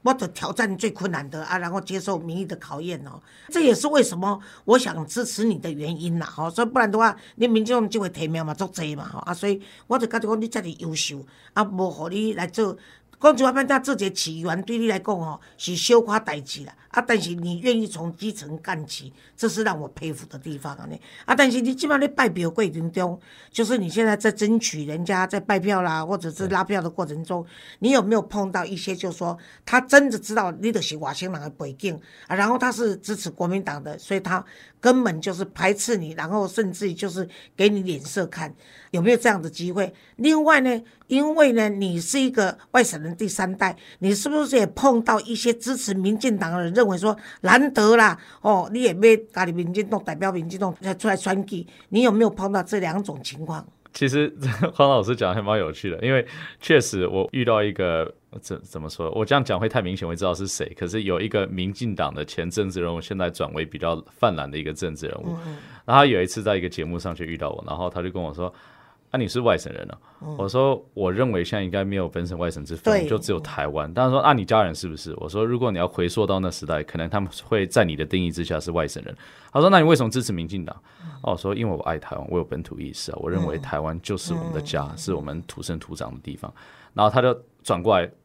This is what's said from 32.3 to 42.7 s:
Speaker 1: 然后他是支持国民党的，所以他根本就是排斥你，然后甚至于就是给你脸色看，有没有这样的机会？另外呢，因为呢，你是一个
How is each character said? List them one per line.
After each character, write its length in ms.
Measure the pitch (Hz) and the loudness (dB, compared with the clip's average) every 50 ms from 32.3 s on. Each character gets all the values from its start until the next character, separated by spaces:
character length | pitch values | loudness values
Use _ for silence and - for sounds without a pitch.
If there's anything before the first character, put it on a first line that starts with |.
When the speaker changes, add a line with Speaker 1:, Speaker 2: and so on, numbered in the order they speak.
| 185 | 0
Speaker 1:
然 140 | 190 202 220 | 2 2 2
后 80 | 247 | 2
他 140 | 247 247 254 | 2 2 0
是 240 | 233 208 240 220 190 | 0 0 0 -2 -2
支 180 | - - 196 214 | -2 -6 -8 -6
持 140 | 202 - 170 | -6 -6 -10
国 180 | - - 180 | -4 -2 -2
民 160 | 175 185 196 185 | 0 0 -2 -2
党 200 | - 147 147 143 | -4 -8 -8 -10
的， 120 | 147 151 - | -10 -12 -12
所 180 | - - 196 | -6 -4 -4
以 20 | 190 | -4
他 240 | 190 165 180 - - - - - - - _ _ | -2 -2 -4 -4 -4 -8 -20 -20 -20 -20 _ _
根 240 | - 247 254 262 247 | 4 6 6 6 4
本 180 | 202 170 156 | 2 -2 -2
就 100 | - 196 | -4 -4
是 140 | 180 175 165 | -4 -4 -6
排 260 | 165 - - 165 190 | -8 -4 0 2 2
斥 240 | 208 202 - 240 240 | 2 2 0 0 0
你， 180 | 190 165 156 160 | -2 -2 -6 -6
然 140 | 160 151 | -6 -6
后 200 | 160 196 214 202 | -2 -2 -2 -2
甚 260 | 185 190 226 220 185 170 | -2 -2 -2 -2 -2 -2
至 160 | - 208 190 | -4 -4 -4
于 40 | 170 | -4
就 120 | - 208 | -4 -6
是 220 | 190 165 190 180 170 - - - - _ | -6 -6 -6 -8 -8 -10 -20 -20 -18 _
给 140 | - 190 208 | 4 4 4
你 140 | 208 202 185 | 4 2 -2
脸 180 | 180 160 135 | -4 -4 -6
色 240 | 139 - - 202 175 | -8 -6 -4 -4 -4
看， 260 | 156 - 160 156 151 - _ - - - - - - | -4 -6 -10 -10 -10 -12 _ -20 -20 -20 -20 -12 -4
有 100 | - 175 | -2 2
没 120 | 170 226 | 6 6
有 60 | 247 | 4
这 120 | 233 240 240 | 6 6 4
样 100 | 208 180 | 2 2
的 80 | 156 | -2
机 240 | 160 147 - 170 180 | -8 -8 -6 -6 -4
会？ 220 | 175 202 196 185 - - _ _ _ | 0 -2 -2 -2 -4 -16 _ _ _
另 280 | - 233 302 311 311 302 | 2 4 4 4 6 6
外 160 | 311 311 277 | 6 6 6
呢， 200 | 262 254 240 226 233 - _ _ _ | 6 2 0 -2 -4 -10 _ _ _
因 300 | - 247 269 294 302 311 | 0 2 2 2 2 6
为 160 | 320 302 269 | 6 6 8
呢， 180 | 233 226 220 208 | 8 4 2 2
你 320 | 202 196 196 185 175 170 | 0 -2 -2 -2 -2 -2
是 180 | 170 - - 277 | -2 -2 0 2
一 120 | 262 254 | 2 2
个 260 | 254 226 196 185 - - - _ | 2 2 2 2 0 -6 -12 _